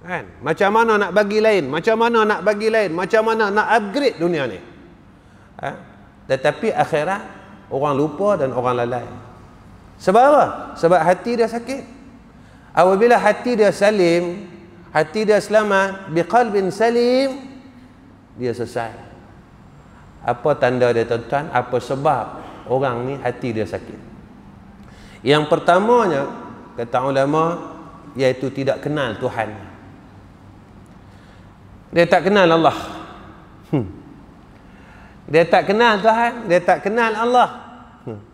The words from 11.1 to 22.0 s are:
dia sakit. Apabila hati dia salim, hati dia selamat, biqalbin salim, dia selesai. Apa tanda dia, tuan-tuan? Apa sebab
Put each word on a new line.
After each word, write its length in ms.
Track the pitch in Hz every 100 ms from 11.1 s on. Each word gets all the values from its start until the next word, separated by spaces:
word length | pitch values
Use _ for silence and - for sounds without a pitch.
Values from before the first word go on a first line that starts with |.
| 180 - 233
dia 80 |
sakit. 400 | 226 233 233 269 - - - - - - - - -
Apabila 480 | - 180 190 233 233
hati 400 | 196 208 247 240
dia 80 | 208
salim, 800 | - 202 214 175 170 175 180 202 - - - -
hati 400 | - 156 214 214
dia 80 | 208
selamat, 800 | 202 208 208 196 196 190 - 160
biqalbin 560 | 170 226 240 202 190
salim, 880 | - 226 240 240 254 269 269 - - - - - - - - - -
dia 160 | 120 117
selesai. 320 | 117 - 117 110 - - - - - - - - - - - -
Apa 320 | 120 120 156 143
tanda 400 | 127 127 120 117
dia, 80 |
tuan-tuan? 480 | 113 117 113 143 147
Apa 240 | 123 120 123
sebab 640 | - 135